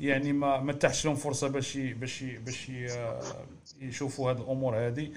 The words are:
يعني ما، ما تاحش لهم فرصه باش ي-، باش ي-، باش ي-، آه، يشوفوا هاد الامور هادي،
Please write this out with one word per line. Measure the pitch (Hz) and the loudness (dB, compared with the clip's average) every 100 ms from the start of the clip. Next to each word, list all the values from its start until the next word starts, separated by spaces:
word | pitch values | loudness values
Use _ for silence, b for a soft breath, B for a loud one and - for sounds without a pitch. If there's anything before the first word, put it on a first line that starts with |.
يعني | 135 135 143 | 2 4 4
ما، | 143 139 135 | 4 4 4
ما | 139 | 2
تاحش | 143 147 131 | 4 2 4
لهم | 156 | 2
فرصه | 139 147 135 139 | 2 0 0 0
باش | 135 127 139 | 0 -2 -2
ي-، | 131 | -2
باش | 117 123 - | -2 -6 -4
ي-، | 131 113 | -6 -8
باش | 113 113 - | -6 -8 -6
ي-، | 127 123 | -6 -4
آه، | 120 117 123 131 - - - - 139 | -2 -4 -4 -6 -8 -12 -16 -20 -12
يشوفوا | 131 117 143 139 127 | -8 -4 -4 0 2
هاد | 123 | 2
الامور | 113 131 131 110 | 0 2 2 4
هادي، | 120 120 151 | 2 0 -2